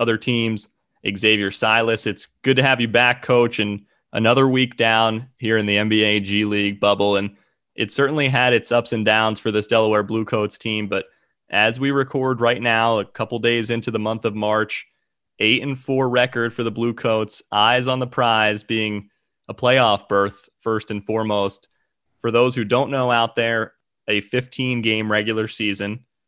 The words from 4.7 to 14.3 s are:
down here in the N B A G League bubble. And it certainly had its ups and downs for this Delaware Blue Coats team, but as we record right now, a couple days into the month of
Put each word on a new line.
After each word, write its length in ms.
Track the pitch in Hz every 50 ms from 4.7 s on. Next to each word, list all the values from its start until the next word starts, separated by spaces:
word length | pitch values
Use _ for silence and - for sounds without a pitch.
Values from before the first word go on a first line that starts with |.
| -
down 520 | - 117 113 113 113 113 113 110 110 127 - _ -
here 200 | 123 113 113 110
in 80 | 104
the 120 | 104 101 104
N 100 | 107 107
B 140 | 110 107 107
A 160 | 107 104 104
G 260 | 98 98 101 104 107
League 360 | 104 104 104 101 101 101 101
bubble. 340 | 101 104 101 98 104 101 101
And 220 | 98 101 101 - _ _ _ _ _ _ _ _
it 160 | - 117 107 -
certainly 360 | - 139 135 156 151 143 131
had 260 | 131 123 127 127 120
its 180 | 113 117 - 120
ups 200 | 120 117 - -
and 120 | 110 107
downs 340 | 107 107 110 110 110 107 -
for 140 | - 113 104
this 160 | 107 104 -
Delaware 340 | 120 113 110 107 107 104 101
Blue 220 | 101 110 113 110
Coats 340 | - - 110 104 104 - -
team, 300 | - 113 107 107 104 101
but 160 | 101 98 - - _ _ _ _ _ _ _ -
as 300 | - 101 107 113 117 127
we 140 | 135 139 139
record 480 | 139 131 131 - 139 131 131 127 113
right 200 | 117 117 120 110
now, 380 | 120 120 113 113 113 117 113 107
a 60 | 98
couple 340 | - - - 110 - 120 117
days 320 | 107 117 117 117 110 104
into 220 | 117 117 - 127 110
the 80 | 110
month 240 | 107 110 113 110 -
of 100 | 113